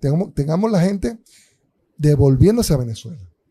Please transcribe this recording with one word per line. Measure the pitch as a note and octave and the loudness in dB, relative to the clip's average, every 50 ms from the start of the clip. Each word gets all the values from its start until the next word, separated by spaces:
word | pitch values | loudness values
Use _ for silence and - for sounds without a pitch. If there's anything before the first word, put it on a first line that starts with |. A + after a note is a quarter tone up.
tengamos, | - C3+ D3 E3+ G3+ F3 - | -4 -2 -2 -2 -2 -4 -4
tengamos | - C#3 D3+ D#3 F3+ G#3 A3+ A3 | -6 -4 -2 -2 -2 0 0 0
la | F3 | 0
gente | E3+ F#3+ G3+ G3 - A#3 A#3 - _ _ _ _ _ _ _ _ _ _ _ _ _ _ _ | 0 0 -2 -4 -6 -8 -8 -10 _ _ _ _ _ _ _ _ _ _ _ _ _ _ _
devolviéndose | - D3 D3+ D3 C#3 C#3+ C3+ C3+ B2+ D#3 F#3+ A3 A#3+ G3+ - D#3+ | -2 0 2 4 4 4 4 4 4 4 4 4 2 0 0 -2
a | C3 | -2
Venezuela, | B2 A#2 A2 - - A#2 F3 B2 F#2+ F2 _ _ _ _ | -2 -6 -10 -12 -14 -16 -18 -18 -20 -20 _ _ _ _